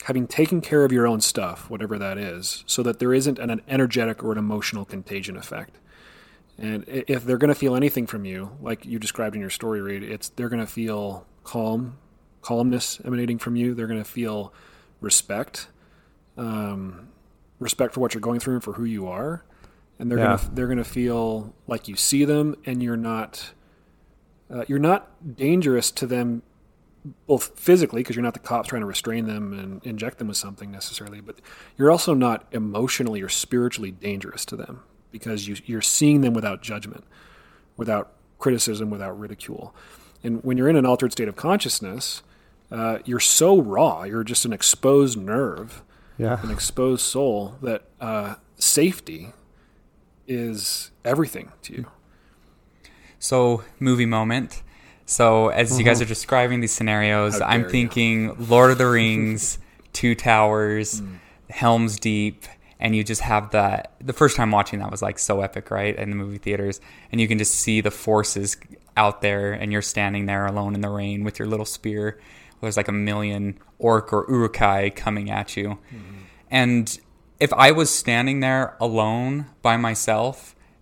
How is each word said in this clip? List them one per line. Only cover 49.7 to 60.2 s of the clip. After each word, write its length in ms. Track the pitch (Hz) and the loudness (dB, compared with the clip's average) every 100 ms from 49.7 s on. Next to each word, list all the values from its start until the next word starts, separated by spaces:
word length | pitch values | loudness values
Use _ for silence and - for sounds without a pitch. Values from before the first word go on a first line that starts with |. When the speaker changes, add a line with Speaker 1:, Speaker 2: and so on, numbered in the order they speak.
| _ _ _ _ _ - | _ _ _ _ _ -8
Speaker 1:
is 640 | 123 117 107 - - - _ | -6 -6 -6 -6 -6 -8 _
everything 480 | 117 143 143 - - - | 0 0 0 -4 -16 -20
to 120 | - | -16
you. 120 | - 117 - _ _ _ _ _ _ _ _ - - - _ | -14 -14 -18 _ _ _ _ _ _ _ _ -20 -20 -20 _
Speaker 3:
So, 440 | - 131 123 117 - - | 0 4 4 2 -4 -2
movie 280 | 131 123 117 | 2 2 2
moment. 560 | 113 110 123 - - - - - _ - | 2 0 -2 -4 -10 -14 -18 -20 _ -4
So, 420 | - 117 110 110 | 4 6 6 6
as 300 | - 117 127 | 4 2 4
you 60 | |
guys 140 | 117 117 | 4 4
Speaker 2:
Mm-hmm. 60 | |
Speaker 3:
are 40 | 110 | 2
describing 520 | 110 - 131 123 123 | -6 0 2 2 0
these 120 | 117 | -2
scenarios, 640 | - 110 104 104 104 104 104 | -2 0 2 2 2 2 0
Speaker 1:
How 60 | - | 2
Speaker 3:
I'm 140 | 120 | 2
Speaker 1:
dare 60 | 117 | 2
you. 40 | |
Speaker 3:
thinking 760 | 127 117 120 117 110 110 - 117 | 0 0 2 2 2 -2 -4 4
Lord 220 | 120 127 | 8 8
of 80 | 127 | 8
the 80 | 123 | 4
Speaker 1:
<laughs> 20 | |
Speaker 3:
Rings, 720 | 117 113 110 110 110 - - - - - | 4 4 2 0 -2 -4 -6 -12 -20 -14
Two 220 | - 120 | -2 0
Towers, 840 | 113 | 2